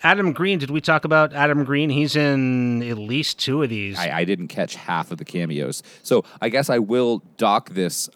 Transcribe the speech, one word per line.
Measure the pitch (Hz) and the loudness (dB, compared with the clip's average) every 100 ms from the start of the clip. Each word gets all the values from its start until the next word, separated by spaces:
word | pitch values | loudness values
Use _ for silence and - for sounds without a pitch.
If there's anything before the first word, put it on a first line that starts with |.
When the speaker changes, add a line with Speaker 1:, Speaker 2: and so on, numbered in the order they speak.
Speaker 1:
Adam | 160 196 190 | 2 4 2
Green, | 139 185 185 | 0 0 0
did | 139 | -2
we | 151 | -2
talk | 160 156 | 2 2
about | 160 156 151 | 4 4 4
Adam | 147 147 147 | 2 2 2
Green? | 135 143 151 | 0 0 0
He's | 139 147 151 | 2 2 2
in | 147 135 127 127 123 120 | 2 2 2 2 0 -2
at | 120 113 | -2 -6
least | 104 135 147 - | -4 -4 -2 -4
two | - 139 | -2 0
of | 139 | 0
these. | 110 98 92 | -2 -6 -4
Speaker 2:
I, | 85 78 | -4 -2
I | |
didn't | 87 95 80 | 0 -2 -4
catch | - 87 | -6 -6
half | - - 82 82 | -6 -6 -4 -4
of | 82 | -8
the | |
cameos. | 76 90 82 73 67 - - - | -8 -6 -4 -4 -4 -6 -12 -10
So | - 123 - - | 0 0 0 -4
I | 117 | -2
guess | 127 147 | 0 0
I | 120 | 0
will | 101 123 120 110 - - | 2 2 2 0 -6 -2
dock | 110 107 - | 2 2 -2
this | 92 87 - - | -2 -2 -2 -8